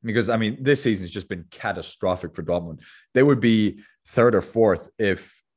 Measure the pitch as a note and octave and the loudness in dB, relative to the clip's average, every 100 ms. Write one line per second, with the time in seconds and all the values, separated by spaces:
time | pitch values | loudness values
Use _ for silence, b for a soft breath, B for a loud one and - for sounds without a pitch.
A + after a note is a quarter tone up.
0 | A#2+ A2 G#2 A2+ A2 - C3+ C#3 B2 G#2 | -2 -2 0 -2 -2 -4 0 0 0 -2
1 | F2+ G2+ F2+ F#2 E2 - A2 G2 D#2+ - | -4 -12 -10 -12 -12 -10 -8 -8 -10 -6
2 | F#2+ F2+ E2+ - D#2+ F2 E2+ D#2 b b | -4 -4 -6 -12 -4 -4 -4 -14 b b
3 | b B2+ C#3+ C3+ A#2 A2 G#2 - B B | b 4 4 4 4 2 2 -4 B B
4 | _ - A#2+ A2 - A#2 A2 F2 - _ | _ 2 4 4 -2 2 2 2 -4 _
5 | G#2+ F#2 - - _ | -2 -2 -6 -20 _